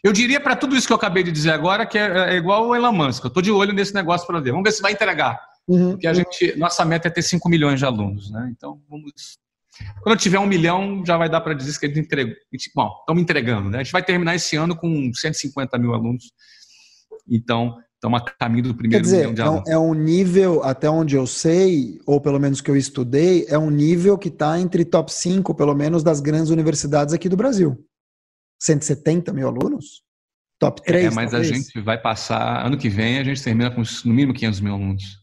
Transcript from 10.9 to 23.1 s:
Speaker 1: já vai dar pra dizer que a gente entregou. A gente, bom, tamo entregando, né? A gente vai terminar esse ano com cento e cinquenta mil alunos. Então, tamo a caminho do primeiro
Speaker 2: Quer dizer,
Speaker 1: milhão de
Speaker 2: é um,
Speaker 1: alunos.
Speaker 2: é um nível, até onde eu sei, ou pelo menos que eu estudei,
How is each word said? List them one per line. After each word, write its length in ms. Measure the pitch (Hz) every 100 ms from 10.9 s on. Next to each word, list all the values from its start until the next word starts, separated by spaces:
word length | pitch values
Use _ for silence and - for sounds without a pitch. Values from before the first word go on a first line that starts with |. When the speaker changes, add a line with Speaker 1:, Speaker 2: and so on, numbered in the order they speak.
| 196 180
Speaker 1:
já 120 | 170
vai 120 | 165
dar 120 | 165
pra 120 | 160
dizer 240 | 147 135 147
que 80 | 147
a 40 |
gente 100 | 147
entregou. 340 | 156 147 120
A 220 | 107 _ 127
gente, 160 | -
bom, 160 | - 107 - -
tamo 140 | 165
entregando, 500 | 175 151 123 110 98
né? 100 | 113
A 40 |
gente 80 | 135
vai 100 | 185
terminar 340 | 185 180 170 175
esse 200 | - 151
ano 200 | 165 170
com 360 | 170 160 131
cento 200 | 117 156 156
e 20 |
cinquenta 400 | 139 151 131 123
mil 160 | 120
alunos. 380 | 117 117 123 - _ _ - - - _ _ _ - -
Então, 460 | 117 113 117 120 120 _ _
tamo 160 | 113 120
a 60 |
caminho 420 | 117 - 123 117
do 120 | 127 117
primeiro 280 | 117 110
Speaker 2:
Quer 60 | 175
dizer, 80 | 190
Speaker 1:
milhão 160 | 127
de 80 | 113
Speaker 2:
é 20 |
um, 40 | 113
Speaker 1:
alunos. 200 | 156 95
Speaker 2:
é 80 | 160
um 160 | 160
nível, 680 | 160 156 170 190 180 190 156
até 260 | 127 131 151
onde 260 | 160 156 139
eu 120 | 127
sei, 720 | - 165 170 190 170 120 - -
ou 140 | 143
pelo 180 | 143 139
menos 220 | 139 139
que 100 | -
eu 60 | 139
estudei, 680 | 135 - 123